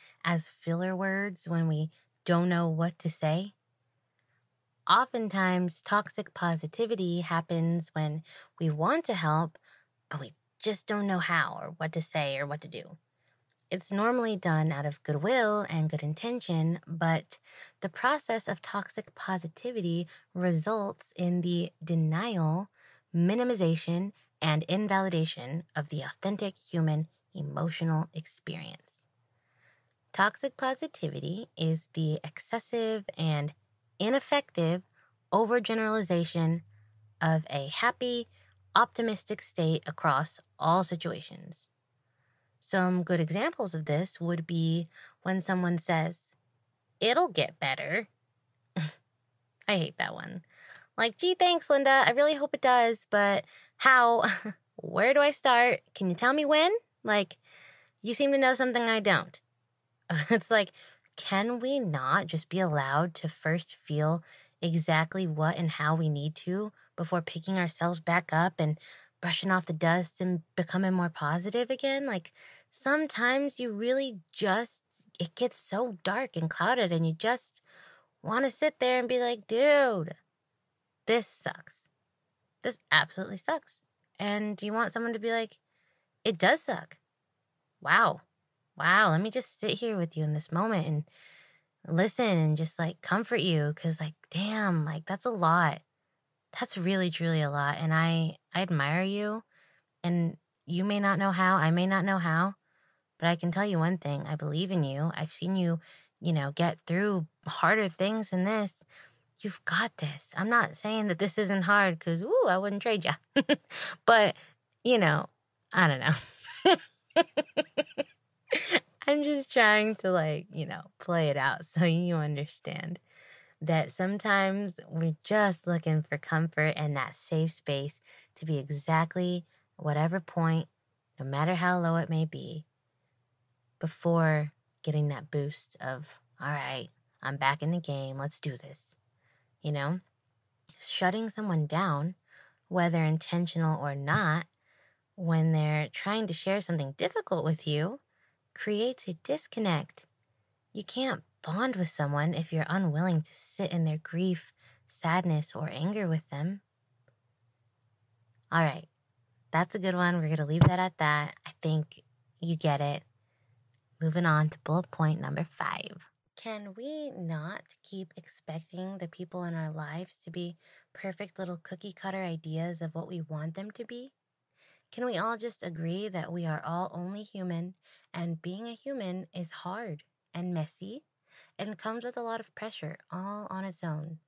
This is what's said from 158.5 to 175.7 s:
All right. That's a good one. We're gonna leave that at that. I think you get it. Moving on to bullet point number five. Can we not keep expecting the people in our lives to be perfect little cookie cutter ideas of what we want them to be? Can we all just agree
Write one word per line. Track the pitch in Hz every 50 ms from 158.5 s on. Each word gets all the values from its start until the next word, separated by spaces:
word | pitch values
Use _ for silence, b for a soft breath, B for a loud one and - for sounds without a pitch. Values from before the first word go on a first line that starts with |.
All | 160 170 165
right. | 151 135 160 - _ _ _ _ _ _ _ _ _ _ _ _ _
That's | - 160 180 175 -
a | 214
good | 180 190 180
one. | 180 180 175 180
We're | 170 156 151
gonna | 160 156 151
leave | 143 156 170 175
that | - 180 180
at | 185 185 - -
that. | 156 151 147 147 147 - - - _
I | - - _
think | - 160 156 156 151 - - - _ _ _ _ _ _ _ _
you | 170 170 165
get | 160 - 156 143 143
it. | 147 143 143 - - _ _ _ _ _ _ _ _ _ _ _ _ _ _ _ _ _ _ _
Moving | 160 160 156 175 175
on | 165 151 151 156 156
to | - -
bullet | _ - 156 180 180 -
point | - - 160 156 156 -
number | 135 143 147 156 170
five. | - - - - - - - - - - 175 - _ _ _ _ _ _
Can | - - 226 220 208 208 202 185
we | 220 240 285 311 311 302 277
not | - - 175 165 160 151 151 170 208 - - _ - _ _
keep | - 202 190 190 165 _
expecting | - 165 - - - _ - 156 165 160 _ - 175 185 190 196
the | 185 175 165
people | - - 180 170 - 180 175
in | 170 170
our | 165 160 156
lives | 156 156 151 147 151 165 185 - - - -
to | 170
be | 165 175 175 175 165 b b b b b b b _
perfect | - - 190 180 - 202 180 _ -
little | 190 175 175
cookie | 165 - - 190 165 - 202 175
cutter | - - 196 190 190 190
ideas | 170 165 160 - 160 156 160 165 175 175 160
of | 165 160 -
what | 165 - -
we | 185 170
want | 156 147 156 151 156 165 165
them | 190 196 214
to | - - 233
be? | - 240 240 254 277 _ _ _ _ _ _ _ _ b b b b b b b b
Can | - - 247
we | 247 226
all | 160 196 226 233
just | 214 220 240 - - -
agree | 180